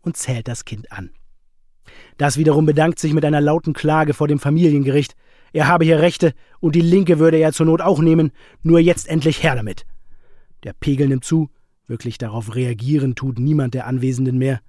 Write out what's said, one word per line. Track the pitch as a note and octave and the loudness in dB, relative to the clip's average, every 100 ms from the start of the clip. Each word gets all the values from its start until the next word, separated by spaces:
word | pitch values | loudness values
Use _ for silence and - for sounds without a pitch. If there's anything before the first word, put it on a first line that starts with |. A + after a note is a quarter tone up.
und | - - | -8 -8
zählt | - B2 A#2 | -6 -8 -8
das | A#2+ | -12
Kind | - G#2+ - | -12 -14 -14
an. | - F2+ - - - _ _ _ _ - - - _ | -16 -16 -18 -20 -20 _ _ _ _ -20 -20 -20 _
Das | D3 C#3 | -2 0
wiederum | D#3 D3 D#3 | 2 4 2
bedankt | D3 D#3+ E3 | 2 2 0
sich | D#3+ | -2
mit | D#3 | 0
einer | D3 D3+ | 0 0
lauten | D3 D#3+ E3 | 0 0 -4
Klage | D3 D3+ D#3 D#3 | -4 -2 0 0
vor | C#3+ D3+ | -2 -2
dem | D3 | -2
Familiengericht. | C#3+ D#3 E3+ D3 C3+ C#3 C3+ - _ _ _ | 0 2 2 2 2 0 -2 -8 _ _ _
Er | E3 C#3 | -2 0
habe | F3 | 2
hier | D#3+ D#3+ | 4 4
Rechte | E3+ - E3 - - - | 2 2 0 0 -18 -4
und | E3+ | 0
die | D#3+ | 2
Linke | E3+ F3+ F3 D#3+ | 4 4 4 4
würde | E3 D#3+ | 4 4
er | D#3 | 2
zur | - D#3+ | 2 2
Not | D#3+ | 2
auch | F#3 F3+ | 2 2
nehmen, | D#3+ D#3+ D#3 - - _ | 4 4 2 -4 -20 _
nur | D#3+ E3+ | 2 4
jetzt | E3 E3+ - | 4 2 -2
endlich | D#3+ D3 D#3+ | -2 -2 0
her | E3 | -2
damit. | B2+ G#2 F#2 - - - - - - - - | -2 -6 -10 -14 -16 -18 -20 -20 -20 -20 -18
Der | - | -18
Pegel | - - C#3 C#3+ | -10 -4 0 0
nimmt | C3+ | -2
zu, | - D#3+ D3+ _ _ _ _ | -2 -2 -2 _ _ _ _
wirklich | A#2 B2 A2+ | -10 -10 -10
darauf | A2+ A2 G#2+ A2+ | -8 -8 -8 -6
reagieren | B2 A2+ B2 D3 C3+ | -4 -4 -2 0 -2
tut | B2 C3+ B2 | -4 -6 -4
niemand | C3 D3+ C3 | -2 0 -2
der | B2+ B2 | -6 -6
Anwesenden | B2+ B2+ B2 C3 B2+ | -4 -4 -2 -2 -2
mehr. | C3 C3 | -2 -4